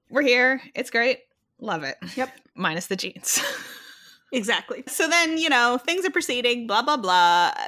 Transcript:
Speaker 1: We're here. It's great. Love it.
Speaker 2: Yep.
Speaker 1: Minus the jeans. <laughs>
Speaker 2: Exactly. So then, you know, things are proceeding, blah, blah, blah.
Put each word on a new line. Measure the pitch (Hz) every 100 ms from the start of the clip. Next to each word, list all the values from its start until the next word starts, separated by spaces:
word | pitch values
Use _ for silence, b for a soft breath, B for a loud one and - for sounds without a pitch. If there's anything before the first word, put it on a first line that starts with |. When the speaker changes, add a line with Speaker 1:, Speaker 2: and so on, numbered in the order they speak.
| _
Speaker 1:
We're | 247
here. | 277 247 254 262 -
It's | - 254
great. | 233 240 - _ _ _ _
Love | 220 165
it. | 139 - 180 -
Speaker 2:
Yep. | 254 - _ -
Speaker 1:
Minus | 180 165 -
the | 214
jeans. | 185 180 - - B
<laughs> | B B B B B B B _
Speaker 2:
Exactly. | 254 208 202 - - -
So | - 320
then, | 339 330 320
you | 320
know, | 254 240 254
things | - 349 370
are |
proceeding, | 359 - 247 240 240 226
blah, | 208
blah, | 254 294
blah. | 190 180 175 175 175 -